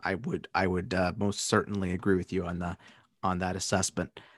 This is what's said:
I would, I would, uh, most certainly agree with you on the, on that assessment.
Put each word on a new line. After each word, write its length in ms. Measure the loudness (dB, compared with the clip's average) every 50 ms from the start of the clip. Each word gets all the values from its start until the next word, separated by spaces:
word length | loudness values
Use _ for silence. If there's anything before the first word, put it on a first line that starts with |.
| -4
I 120 | -2 -2
would, 340 | -2 -4 -4 -4 -6 -6 -2 0
I 140 | 2 2
would, 260 | 2 2 0 -2 0 0
uh, 200 | 2 2 0 0
most 320 | 0 -2 -2 0 -2 0
certainly 460 | 4 4 4 4 2 -2 -2 -2 -2 -2
agree 220 | 0 2 4 4
with 180 | 4 2 0 -4
you 120 | -4 -2
on 140 | -2 -4 -4
the, 160 | -4 -6 -6 -8 -12 -20 -20 -20 _ _ _ -4 -2
on 160 | 0 0 0
that 160 | 0 -2 -2
assessment. 640 | -4 -2 0 2 2 2 0 -2 -2 -4 -4 -6 -16 -20 -20 -20